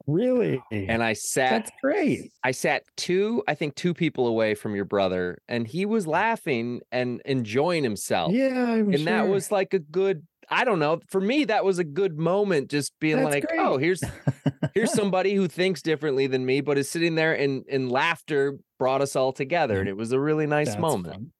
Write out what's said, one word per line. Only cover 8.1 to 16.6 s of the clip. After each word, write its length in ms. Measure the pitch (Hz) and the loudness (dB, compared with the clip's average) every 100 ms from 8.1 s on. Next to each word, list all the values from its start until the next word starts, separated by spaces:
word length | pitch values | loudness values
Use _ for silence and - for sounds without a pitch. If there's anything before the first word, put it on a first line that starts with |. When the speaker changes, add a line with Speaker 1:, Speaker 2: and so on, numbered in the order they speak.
| 101 87 | 0 2
Speaker 1:
Yeah, 300 | 233 269 254 247 | 2 0 0 0
I'm 220 | 226 208 | 2 2
Speaker 2:
And 140 | 147 160 | 2 2
that 200 | 180 196 | 2 2
Speaker 1:
sure. 20 | |
Speaker 2:
was, 220 | 196 - | 0 0
like, 220 | 202 190 | -2 0
a 60 | 190 | -2
good, 480 | 147 175 196 170 160 _ - | -2 -2 0 -2 -8 _ -4
I 140 | 170 247 | 0 2
don't 140 | 185 | 2
know. 220 | 147 165 - | 2 0 -2
For 120 | 190 | -2
me, 240 | 190 285 214 | 2 2 2
that 200 | 208 190 | 2 2
was 140 | 180 | 0
a 40 | 165 | -2
good 320 | 143 196 151 | 0 -2 2
moment, 500 | 165 196 202 160 135 | 2 2 2 2 0
just 220 | 147 135 - | -2 -4 -2
being 180 | 156 156 | 0 2
Speaker 1:
That's 60 | |
Speaker 2:
like, 240 | 151 143 - | 2 0 0
Speaker 1:
great. 120 | 330 | 0
Speaker 2:
"Oh, 180 | 370 139 | 2 2
here's, 340 | 156 185 - - - | 2 0 -4 -4 -4
Speaker 1:
<laughs> 480 | - 147 - - 190 | -2 -2 -2 -2 0
Speaker 2:
here's 180 | 226 | 0
somebody 420 | 262 202 185 185 196 | 2 2 2 2 2
who 120 | 180 | 0
thinks 320 | - 185 165 | 0 -2 0
differently 440 | 165 151 151 135 135 | -2 0 0 0 2
than 180 | 131 127 | 0 2
me, 160 | 135 | 0